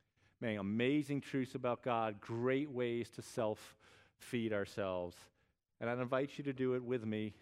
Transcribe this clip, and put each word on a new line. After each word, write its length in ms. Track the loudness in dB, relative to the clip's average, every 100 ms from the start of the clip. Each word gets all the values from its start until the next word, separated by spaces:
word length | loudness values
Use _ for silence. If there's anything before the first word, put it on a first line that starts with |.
| _ _ _ _
Man, 180 | -2 0
amazing 640 | 0 2 4 4 2 -4
truths 320 | -2 -2 -2
about 280 | -2 0 0
God, 380 | 2 2 2 -2
great 500 | -6 0 2 2 0
ways 380 | -2 0 0 -4
to 120 | -8
self-feed 1300 | -8 0 0 0 -6 -20 -20 -20 -20 _ -4 0 2
ourselves. 640 | 2 0 -2 0 0 -2 -8 -20 _ _ _ _ _
And 80 | -2
I'd 100 | -2
invite 380 | 2 2 0 -2
you 80 |
to 80 | -4
do 220 | 2 2
it 100 | 2
with 220 | 2 0 0
me 260 | 0 -2 -6